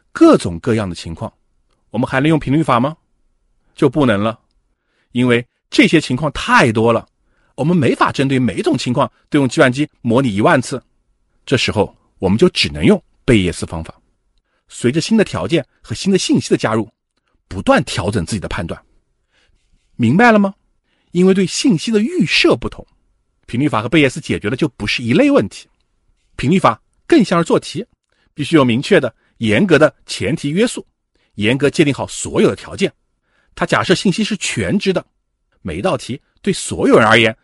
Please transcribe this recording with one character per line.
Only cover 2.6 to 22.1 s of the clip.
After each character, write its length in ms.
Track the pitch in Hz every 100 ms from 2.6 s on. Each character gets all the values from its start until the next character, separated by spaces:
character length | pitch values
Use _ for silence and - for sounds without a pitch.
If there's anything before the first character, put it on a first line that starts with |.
法 180 | 147 120
吗？ 160 | 139 160 _ _ _ _ _ _ _
就 140 | - 143
不 160 | 151 127
能 160 | 98
了， 180 | 110 110 _ _ _ _ _ _ _
因 160 | 120 123
为 180 | 120 120 _ _
这 160 | - 220
些 140 | 160
情 160 | - 127
况 160 | 151
太 400 | - - 240 135
多 200 | 113 117
了， 140 | 113 - _ _ _ _
我 80 | -
们 140 | 156 180
没 180 | 131
法 160 | 269 -
针 160 | - 135
对 120 | 131
每 180 | 117 117
一 60 |
种 140 | 220 127
情 160 | 139
况 180 | 135 127 - _
都 100 | 151
用 100 | 131
计 80 | -
算 140 | 131
机 180 | 127 151 _
模 200 | 117 117
拟 140 | 135
一 60 | 98
万 200 | 117 147
次。 220 | - 131 - _ _ _ _ _ -
这 100 | 127
时 140 | -
候 260 | 107 92 - _ _
我 100 | 92
们 80 | 104
就 120 | 185
只 220 | - 85
能 140 | 73
用 180 | 107 202 - _
贝 160 | - 110
叶 120 | 90
斯 120 | -
方 200 | 92 85
法， 100 | 80 - _ _ _ _ _ _ _
随 220 | - 120
着 100 | 156
新 160 | - 220
的 80 |
条 220 | 180 92 95
件 180 | 156 - _
和 120 | -
新 180 | - 185
的 60 | 185
信 220 | - 214
息 100 | -
的 60 | 165
加 180 | 117
入， 160 | 113 107 _ _ _ _ _ _
不 160 | 92
断 200 | 240 269
调 260 | - - 101
整 140 | 104
自 80 | 82
己 80 | 104
的 80 | 85
判 180 | - 82
断。 160 | 85 _ _ _ _ _ _ _ _ _ _ _ -
明 200 | 113 170
白 160 | 240
了 60 | 214
吗？ 160 | 190 - _ _ _ _ _
因 160 | 175 185
为 80 |
对 120 | 190 185
信 300 | - 285 170
息 140 | -
的 100 | 214
预 240 | 247